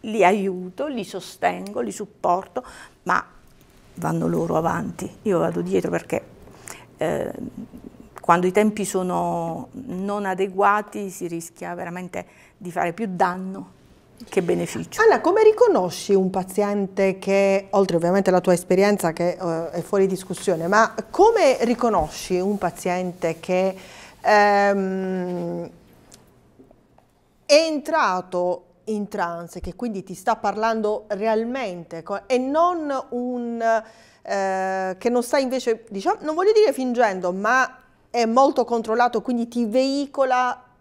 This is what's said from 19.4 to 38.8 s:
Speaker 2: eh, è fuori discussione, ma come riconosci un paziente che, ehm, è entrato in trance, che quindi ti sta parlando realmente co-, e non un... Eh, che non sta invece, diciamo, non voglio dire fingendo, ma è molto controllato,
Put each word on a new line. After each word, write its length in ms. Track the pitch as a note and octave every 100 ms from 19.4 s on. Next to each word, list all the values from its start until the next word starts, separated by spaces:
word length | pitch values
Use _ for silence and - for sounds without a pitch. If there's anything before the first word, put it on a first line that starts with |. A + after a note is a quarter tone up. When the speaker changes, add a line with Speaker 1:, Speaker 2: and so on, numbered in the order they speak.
Speaker 2:
eh, 300 | F3+ E3 E3
è 100 | F3
fuori 260 | E3+ G3+ F#3+
discussione, 580 | F#3 - F#3 - E3 E3
ma 260 | G3+ - - -
come 480 | - G#4 A4+ D4+ B3
riconosci 800 | A#3 B3 A#3+ G3 D#3 - - F#3
un 180 | F#3+ G3+
paziente 800 | F3+ - F#3 F3+ F3+ F3 E3 D#3+
che, 380 | - F#3 F#3+ F#3+ - - - -
ehm, 1500 | - G#3 G#3 G3+ G3+ G3+ F#3+ F#3+ F#3+ F#3 F3+ F3+ E3+ F3 E3+ - _ _ _ - _ _ _ _ - _ _ _ _ _ _ _ _
è 60 |
entrato 1080 | D4 E4 D4+ D4+ D#4+ A3+ F#3 F#3 F3+ F3+ F3 _ _
in 240 | - G#3+ G3+
trance, 520 | G3+ E3+ E3+ E3+ F#3
che 140 | F3+
quindi 280 | E3+ B3 G3+
ti 120 | F3
sta 220 | F3+ - A3+
parlando 680 | G#3+ G3 A3 A3 G#3 G#3+ -
realmente 960 | G3 A3 A3 A3+ C4 A#3 F3 E3 E3
co-, 240 | D#3 G3 -
e 120 | B3+
non 540 | C4 D4+ F4 F4+ D4 C4+ -
un... 720 | A#3+ B3 B3 A#3+ A#3 A3+ A3+ A3 - - _
Eh, 720 | - G3 G3 F#3+ F#3+ F#3+ F#3+ F#3
che 100 | A#3
non 140 | B3
sta 160 | A#3+ D4
invece, 460 | C4 C4 B3 A3+ -
diciamo, 300 | G3+ D4+ G#4+
non 120 | D4+
voglio 180 | D#4+ F#4+
dire 200 | A4 G#4
fingendo, 600 | C4 B3+ A#3+ A3+ F#3+ F3+
ma 460 | F#3 G#3 B3+ B3+ - _ _ _
è 140 | A#3+ A3+
molto 380 | A#3 C#4 C4+
controllato, 560 | A#3 A#3